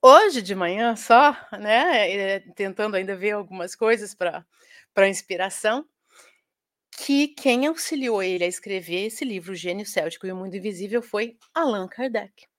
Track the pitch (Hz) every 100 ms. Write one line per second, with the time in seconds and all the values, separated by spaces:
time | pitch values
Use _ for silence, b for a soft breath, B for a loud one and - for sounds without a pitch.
0 | 254 294 427 277 185 190 175 190 233 220
1 | - 233 294 277 - 208 208 220 330 269
2 | 196 196 196 196 - - 196 190 214 196
3 | 190 196 202 208 180 185 180 - 220 226
4 | 202 - 180 160 - b b b b -
5 | 196 190 - 180 190 - 214 240 311 _
6 | _ b b b b _ _ _ _ -
7 | - 277 294 294 269 240 285 320 - 302
8 | 262 214 185 180 175 180 - 196 165 180
9 | 208 220 277 196 170 185 175 185 208 -
10 | 160 - 190 185 190 190 190 185 196 233
11 | 233 240 233 233 _ - 320 208 185 -
12 | 262 220 202 _ _